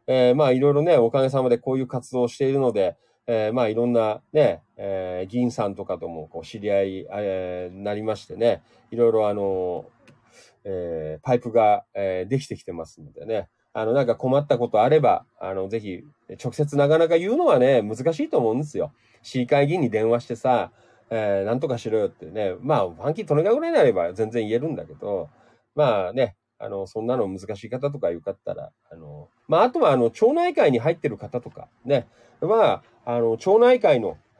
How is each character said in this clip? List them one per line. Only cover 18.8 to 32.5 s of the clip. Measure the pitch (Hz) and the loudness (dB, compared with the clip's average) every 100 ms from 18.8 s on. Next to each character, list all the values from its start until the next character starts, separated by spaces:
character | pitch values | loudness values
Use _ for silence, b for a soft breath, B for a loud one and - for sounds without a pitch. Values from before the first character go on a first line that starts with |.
| - _ b b | -6 _ b b
市 | - 131 | -8 -4
議 | 123 | 0
会 | 143 143 | 2 2
議 | |
員 | 175 | 2
に | 120 | 0
電 | 107 113 | 0 2
話 | 120 | 0
し | - | -2
て | 117 | -4
さ、 | 131 120 87 b b b b | 0 0 0 b b b b
え | 113 107 98 | -4 -2 0
ー、 | |
な | 101 | -2
ん | 127 | -2
と | 147 | -2
か | 120 | -4
し | 113 | -2
ろ | 110 | -2
よ | 98 | -2
っ | |
て | - 80 | -6 -12
ね。 | 107 101 90 | -6 -4 -4
ま | 135 135 | -2 0
あ、 | 92 | -2
フ | 82 | -4
ァ | 127 | -6
ン | |
キ | 156 | -6
ー | 160 | -2
利 | 147 | 0
根 | |
川 | 190 | 2
ぐ | 262 | 0
ら | 339 | 2
い | |
に | 320 | 4
な | |
れ | 131 | 4
ば | 92 85 | 2 -2
全 | 95 110 | -4 -4
然 | 117 107 | -4 -2
言 | 117 | -2
え | |
る | 160 | -4
ん | |
だ | 101 78 | -8 -12
け | |
ど、 | 73 101 98 78 b b b b | -12 -6 -6 -8 b b b b
ま | 147 139 101 92 | -2 0 0 -2
あ | |
ね、 | 123 113 - _ - | -2 -2 -4 _ -16
あ | 107 | -10
の、 | 98 95 | -10 -8
そ | 110 | -8
ん | 117 | -4
な | 127 | -2
の | 101 | -4
難 | 95 98 | -6 -12
し | 101 | -12
い | 107 | -10
方 | 127 143 | -6 -6
と | 139 | -4
か | 87 | -4
よ | 85 | -4
か | 98 | -8
っ | 95 | -10
た | 98 | -10
ら、 | 85 - _ _ | -12 -12 _ _
あ | 82 | -20
の、 | 76 147 147 _ - | -20 -20 -20 _ -2
ま | 160 | 2
あ、 | |
あ | 247 | 2
と | 330 | 2
は | 185 | 2
あ | 131 | 4
の、 | 117 | 2
町 | - 226 | 2 2
内 | 320 349 | 2 0
会 | 330 170 | 2 2
に | 120 | 2
入 | 143 | 0
っ | 165 | -2
て | 139 | -4
る | 101 | -8
方 | 107 123 | -8 -10
と | - | -10
か | - - _ | -18 -20 _
ね、 | 123 135 - b b b | -2 -2 -2 b b b
は、 | 165 | 0